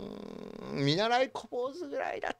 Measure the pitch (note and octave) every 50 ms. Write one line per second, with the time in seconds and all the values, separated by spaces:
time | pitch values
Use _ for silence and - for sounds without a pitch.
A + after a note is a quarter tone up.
0 | - - G#1 - G1+ G1+ - - G1+ - - - - C3 C3+ C#3+ C#3 C#3 D3+ F3+
1 | G#3+ A3+ A#3+ B3 C4 - - - - - - B3 A#3+ C4+ C#4 F4 F4 C#4+ C#4 -
2 | - - - - - - - -